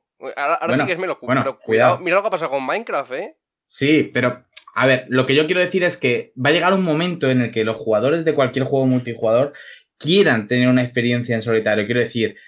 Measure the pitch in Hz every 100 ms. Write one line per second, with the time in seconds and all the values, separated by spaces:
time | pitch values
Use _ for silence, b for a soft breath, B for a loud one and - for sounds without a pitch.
0 | _ _ 135 - 143 170 165 139 143 170
1 | 185 - - 131 135 - - 110 139 180
2 | 175 185 214 185 156 139 131 180 233 165
3 | 123 131 220 320 _ _ _ - 139 151
4 | - 123 123 - _ - - 113 131 127
5 | - 127 127 139 156 180 180 185 175 170
6 | 131 117 - - 135 165 170 190 180 151
7 | 180 170 135 127 120 110 110 110 - 107
8 | 127 165 160 139 127 131 131 139 131 127
9 | 123 113 113 117 139 - B B B -
10 | 143 190 175 113 101 123 127 127 123 123
11 | 120 120 120 113 113 113 107 107 101 120
12 | 113 120 104 -